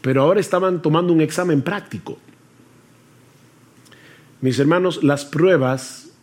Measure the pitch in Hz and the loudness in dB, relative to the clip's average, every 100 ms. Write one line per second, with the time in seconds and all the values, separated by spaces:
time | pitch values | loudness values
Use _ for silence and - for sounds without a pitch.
0 | 131 131 143 202 - 180 185 175 151 160 | 0 2 2 2 0 -2 0 -2 0 0
1 | 175 165 156 165 180 143 143 202 - 101 | 2 2 0 -2 0 0 -2 -8 -10 -16
2 | - - - _ _ _ _ _ _ _ | -14 -18 -20 _ _ _ _ _ _ _
3 | _ _ _ _ _ _ _ _ _ - | _ _ _ _ _ _ _ _ _ -20
4 | - - - _ 131 120 143 175 180 160 | -20 -20 -20 _ -2 0 2 2 0 0
5 | 143 139 - 151 185 170 127 131 - - | 0 0 -4 0 2 4 0 -4 -8 -18
6 | - _ | -20 _